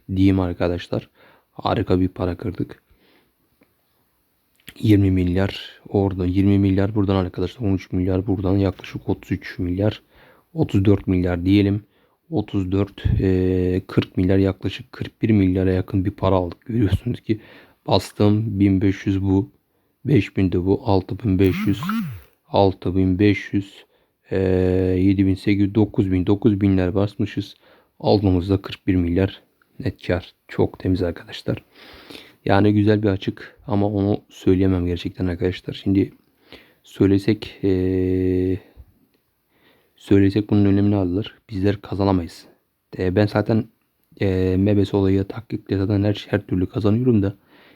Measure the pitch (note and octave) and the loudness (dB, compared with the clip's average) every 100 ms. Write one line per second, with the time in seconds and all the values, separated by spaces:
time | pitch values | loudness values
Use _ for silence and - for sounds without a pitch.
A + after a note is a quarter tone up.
0 | - F#2+ G2 F#2+ F2+ F2 F2+ F2 - - | -6 2 4 4 0 -2 -2 -2 -6 -8
1 | - _ _ _ _ - - C3+ - F#2 | -8 _ _ _ _ -6 -2 -2 0 0
2 | F#2 - F2+ F2 G#2+ F2 - - _ _ | 0 -2 -6 -6 -8 -8 -10 -12 _ _
3 | _ _ _ _ _ _ _ _ _ _ | _ _ _ _ _ _ _ _ _ _
4 | _ _ _ _ _ _ - - A#2 G2+ | _ _ _ _ _ _ -20 -4 4 4
5 | G2 F#2 F2+ F2+ G2 - - - - G2+ | 4 2 0 0 -2 -4 -16 -20 -4 0
6 | G2 F#2 F2+ F#2 G2 G2+ G2 F#2+ G2 A2 | 0 0 0 2 4 4 4 2 0 0
7 | G2 G2 F2+ - F#2 - G#2+ F#2+ - F2+ | 0 0 -2 -4 -6 -4 -2 -2 -4 -4
8 | F#2 F#2 G#2 F#2+ F#2 G2 F#2+ - - A#2 | -2 -2 -2 -2 0 0 0 -2 -10 -10
9 | - F#2+ - F#2 - - F2+ F2+ G#2+ - | -6 -6 -6 -8 -8 -8 -6 -4 -6 -8
10 | _ _ - _ _ E3 D3+ G#2+ G2 F#2+ | _ _ -20 _ _ -6 -2 2 2 2
11 | - F#2 F2+ F2 F2+ G2+ G2 G2+ - _ | 2 0 0 -2 2 2 2 -2 -6 _
12 | _ _ _ D#3+ G2+ G2+ F#2 G2 G2+ - | _ _ _ -6 -4 -4 -2 -2 -2 -4
13 | - - G2 F#2 F#2 F#2 F2+ F#2 - - | -2 0 0 0 0 0 0 -2 -4 -6
14 | - - F#2 G2 G2 F#2 G2 - - - | -4 -2 0 2 2 -2 -8 -10 -14 -14
15 | - - A2+ G#2+ F#2 F#2+ F#2 F#2 F2+ G2+ | -14 -4 0 2 2 2 0 0 -2 -2
16 | F2+ - F#2+ F#2+ F2 - - A2+ G2+ F#2+ | -4 -2 0 0 0 -8 -6 -2 0 0
17 | A#2+ - - G#2+ - - - _ - F#2+ | -4 -6 -6 -6 -8 -20 -20 _ -2 0
18 | - - G#2 G#2+ A2 G2 G2+ F#2+ G2 F#2+ | 0 0 2 2 -2 0 2 2 0 0
19 | - F#2+ G2 F#2+ G2 _ _ _ _ _ | -2 -2 2 0 0 _ _ _ _ _
20 | C3 C#3 - - F#2+ F#2 F#2 G2 - G2 | 0 0 0 0 0 0 0 0 2 0
21 | - F#2+ A2 F#2 F#2+ F#2 G#2+ C3+ E3+ A3+ | 0 -6 -2 2 2 2 -2 -4 -4 -6
22 | F3 G2+ - _ _ G#2 G2+ - F#2+ F#2 | -6 -10 -18 _ _ 2 2 0 -4 0
23 | F#2+ F2+ G#2 G2 - G2+ - - _ _ | 0 2 2 2 -2 -6 -6 -14 _ _
24 | _ _ _ F#2+ F#2+ F#2 F#2 F#2 F#2 F#2 | _ _ _ -2 0 2 2 0 0 2
25 | F#2+ G2 F#2+ F#2 - G2+ G2+ A2 G#2 - | 2 2 2 0 0 0 0 2 0 0
26 | G2 F#2 F2 G2+ A#2+ G2+ G2+ F#2+ F2+ G2 | 0 0 0 0 2 2 2 2 0 0
27 | G2+ - A2+ - G#2 - _ _ _ - | -2 -2 -6 -6 -10 -16 _ _ _ -6
28 | - G#2+ G2+ F2+ F2+ F#2+ - - - F#2 | 2 2 4 2 2 -2 -2 -6 -2 0
29 | E2+ F2 F#2+ - _ _ _ - - - | 0 0 0 -4 _ _ _ -10 -8 -8
30 | - F2 - _ _ - G2 - G2+ F2+ | -4 -4 -6 _ _ -2 -2 -2 -2 -2
31 | F2 - - - - - - _ - - | -2 -6 -14 -10 -8 -8 -10 _ -20 -20
32 | - - - _ - G2 G#2 G#2 G2+ G#2+ | -20 -20 -20 _ 0 2 4 4 2 2
33 | G#2+ F#2+ - - - - - G#2 G2+ G#2 | 0 -2 -4 -10 -16 -20 -4 -2 0 0
34 | G2+ G#2 - - - F#2 F#2+ F#2 F2 E2+ | 0 -2 -6 -4 0 2 2 2 -2 -4
35 | F#2 - F#2 E2+ F#2 F2+ - - - G2 | -8 -6 -6 -2 -4 -4 -10 -8 0 0
36 | - - _ _ _ - _ _ _ - | 0 -6 _ _ _ -20 _ _ _ 0
37 | G2 G2 G#2+ G#2+ - - G2+ F#2 F#2 F#2 | 2 2 0 -2 -6 -6 -2 0 0 0
38 | F#2 F#2 F#2 F#2 F#2 F#2+ - - - _ | 0 0 0 0 0 -4 -8 -20 -20 _
39 | _ _ _ _ _ _ _ _ _ _ | _ _ _ _ _ _ _ _ _ _
40 | - G2+ G2 G#2+ G#2 G#2 G2+ G2 G2+ G#2 | 2 4 4 2 0 2 4 2 2 0
41 | F#2 F2+ A2+ - _ G2+ G2+ G2 - F#2 | 0 -4 -6 -14 _ -2 -2 -2 -6 -2
42 | G2 F#2 E2 - - _ _ _ _ - | 0 0 -4 -12 -20 _ _ _ _ -6
43 | F#2 F#2+ G#2 G#2+ G2+ A2 - _ _ _ | -2 2 2 0 0 -2 -2 _ _ _
44 | _ - G2+ F#2 F#2 F#2 G2 G2+ F#2+ G2+ | _ -4 -2 0 0 2 2 2 2 2
45 | G2 G2 F#2+ - - - - G2 G2 G2+ | 2 2 -2 -8 -12 -12 -4 -2 0 0
46 | G2+ G2+ - G2+ - F#2 F2+ A2+ G#2 A2 | 0 -2 -4 -4 -2 -2 -2 -2 0 2
47 | B2+ A2+ G2 - _ _ _ | 2 2 0 -4 _ _ _